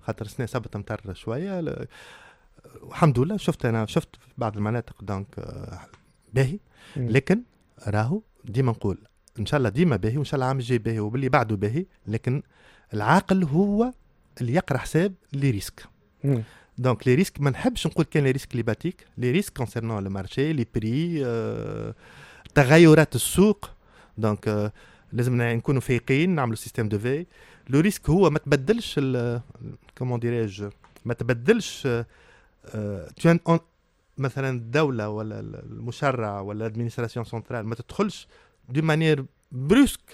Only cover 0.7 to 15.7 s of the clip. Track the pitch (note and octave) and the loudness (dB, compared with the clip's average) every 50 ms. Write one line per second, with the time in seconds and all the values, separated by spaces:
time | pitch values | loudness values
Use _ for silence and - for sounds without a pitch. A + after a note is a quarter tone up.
0.7 | - G#2 G2+ - A2+ G#2 - G2+ F#2 - - - A2+ C3 E3+ G3+ G3 F3+ E3 D3+ | -10 -10 -8 -6 -8 -8 -8 -12 -14 -10 -8 -8 -6 -6 -6 -6 -6 -6 -6 -6
1.7 | - - - - - - - - - - - - - _ _ _ _ _ _ - | -6 -8 -10 -14 -16 -20 -20 -20 -20 -20 -20 -20 -20 _ _ _ _ _ _ -20
2.7 | - - - - - - F3 D#3+ C3 A#2 B2+ E3 G#3+ G3+ - - D#3+ - - B2+ | -20 -20 -20 -16 -2 2 4 4 4 4 0 0 0 -4 -2 -4 -4 -2 -2 -2
3.7 | A2+ A2+ A2 G#2+ - E3+ - - - - _ - _ - A#2+ A2 G#2 G#2 G#2 G#2+ | 0 0 -2 0 -2 -4 -4 -4 -18 -20 _ -20 _ -6 -6 -6 -4 -4 -4 -2
4.7 | A2 B2 A2 - - _ G#2 G2 G#2 F#2+ G2 - - - - - - - - - | -2 -4 -6 -8 -14 _ -10 -8 -8 -8 -8 -10 -14 -14 -14 -12 -12 -14 -14 -14
5.7 | - F2+ - - - - _ _ _ _ _ _ - B2 C3+ C3 D#3+ G#3 _ _ | -14 -18 -18 -20 -20 -20 _ _ _ _ _ _ 0 0 0 0 0 -6 _ _
6.7 | _ _ - - - C#3+ B2+ A#2 A2+ C3 - - F#3 A#3 B3 _ _ _ _ _ | _ _ -20 -14 -8 -6 -4 2 2 0 2 2 0 0 0 _ _ _ _ _
7.7 | _ - - G#2 G2+ G#2 A2 A#2 D#3+ G#3+ G#3+ _ _ _ _ - G2 A#2+ C3+ B2 | _ -12 -8 -2 0 0 0 0 -2 -4 -6 _ _ _ _ -8 -2 0 0 0
8.7 | A2+ A2+ - G#2+ F2+ - - _ _ _ _ _ _ - G#2+ - - D3+ C3 A2 | 0 0 -2 -4 -4 -4 -8 _ _ _ _ _ _ -8 -6 -2 0 0 0 0
9.7 | F#2+ A#2+ F3+ F3 C3 G2 F#2+ A2 A2+ D3 C#3+ - - C#3+ B2+ B2+ C3+ C3+ B2 A#2 | 2 2 2 2 2 2 0 -2 -2 -2 -4 -4 -2 -2 -2 0 -2 -2 -2 0
10.7 | C3 A#2+ G#2 A#2 A2+ A2 G#2 G#2+ A2 C3 C#3 B2+ B2 C#3+ A#2+ A2 A2 G2 G2 G#2 | -2 0 0 -2 -2 -2 -4 -2 -2 -2 -2 2 2 2 2 2 -2 -2 -2 -2
11.7 | A#2 D3+ F#3 _ _ _ _ - G#2+ A2 - - B2+ D3 - _ _ _ _ - | -2 -2 -4 _ _ _ _ -6 -6 -4 -2 -2 -4 -4 -6 _ _ _ _ -20
12.7 | - _ _ _ - G#2+ G#2 A2+ D3+ F#3 G3+ _ G3 F#3+ F#3 D3+ C3 D#3+ G3 G3+ | -20 _ _ _ -6 -4 2 4 4 4 4 _ 0 0 2 0 2 2 2 2
13.7 | G3+ G3+ A#3 B3+ B3+ _ _ _ _ _ _ _ _ - B2+ A#2 A#2+ E3+ - - | 2 0 0 0 -2 _ _ _ _ _ _ _ _ -6 -4 0 0 0 0 0
14.7 | C#3+ B2+ - - - D3+ F3 G#3 F#3+ - _ _ - C#3 C#3 C#3 A#2+ G2 - - | -4 -4 -4 0 0 2 2 2 -2 -6 _ _ -6 0 0 0 0 0 -4 -8